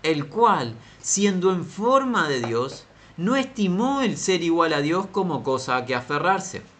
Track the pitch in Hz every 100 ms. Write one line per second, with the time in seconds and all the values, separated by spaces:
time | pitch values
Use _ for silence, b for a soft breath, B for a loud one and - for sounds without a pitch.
0 | 156 156 147 214 233 175 120 113 B B
1 | - 190 202 185 185 185 156 190 226 269
2 | 262 220 156 131 117 113 135 - - B
3 | B - 180 269 262 - 190 180 254 277
4 | 233 - - 185 170 165 165 147 147 175
5 | 208 202 180 139 127 131 127 127 120 123
6 | 120 147 175 196 - - -